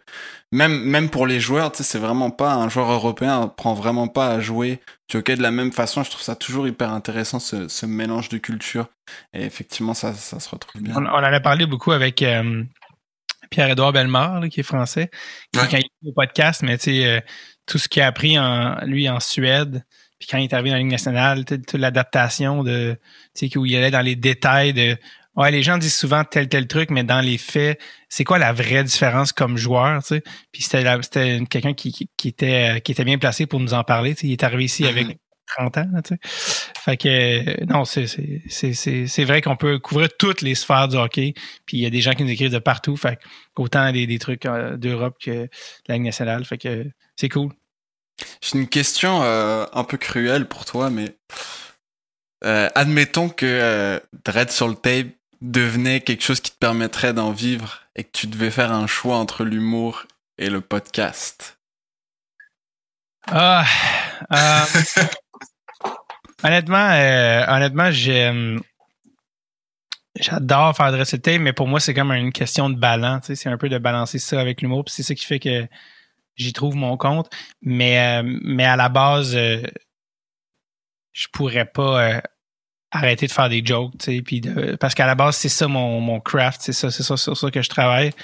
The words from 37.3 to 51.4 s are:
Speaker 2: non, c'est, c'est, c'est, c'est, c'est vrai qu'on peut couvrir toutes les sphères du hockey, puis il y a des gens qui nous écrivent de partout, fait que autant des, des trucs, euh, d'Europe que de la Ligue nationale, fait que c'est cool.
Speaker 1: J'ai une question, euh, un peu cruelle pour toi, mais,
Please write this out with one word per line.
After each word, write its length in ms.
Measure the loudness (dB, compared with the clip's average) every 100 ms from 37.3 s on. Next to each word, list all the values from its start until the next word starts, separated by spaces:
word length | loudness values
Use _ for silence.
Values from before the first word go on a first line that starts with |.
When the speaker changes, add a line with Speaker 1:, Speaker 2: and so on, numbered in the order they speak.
| 0 -2 -4 0
Speaker 2:
non, 180 | 0 0
c'est, 220 | -2 -4
c'est, 340 | -4 -6 -8 -10
c'est, 240 | -6 -4
c'est, 340 | -2 -2 -2 -2
c'est 160 | 0
vrai 180 | 2 2
qu'on 140 | 2 0
peut 240 | 0 -2
couvrir 300 | -2 2 2 2
toutes 240 | 0 0
les 140 | -2 -2
sphères 320 | 2 2 4
du 100 | 2
hockey, 360 | 0 -2 -4 -4 -14 -20 -8
puis 120 | -4
il 40 |
y 40 | -2
a 40 |
des 120 | 0
gens 120 | 0
qui 100 | 0
nous 60 | 0
écrivent 220 | 0 0
de 80 | 0
partout, 380 | 0 0 -2 -4
fait 200 | -2 -4
que 40 | -10 -20 _ -6
autant 300 | -2 2 2
des, 160 | 0 -2
des 120 | -4
trucs, 260 | -4 -6 -4
euh, 320 | -4 -6 -6
d'Europe 380 | -4 -4 -4 -6
que 80 | -8
de 180 | -6 -8 -12 -20 -16 -6
la 80 | -4
Ligue 100 | -4
nationale, 380 | -4 -4 -4 -6
fait 120 | -10
que 280 | -8 -8 -8 -14 _ -6
c'est 140 | -4
cool. 220 | -2 -4 -6 _ _ _ _ _ -18 -18 -12
Speaker 1:
J'ai 180 | -4 -2
une 80 | 0
question, 540 | 0 0 0 2 2
euh, 420 | 2 2 2 0 -2
un 100 | -4
peu 140 | -4 -6
cruelle 500 | -6 -2 0 0 -2
pour 180 | -8 -8
toi, 240 | -4 -2
mais, 260 | -2 -6 -10 _ -14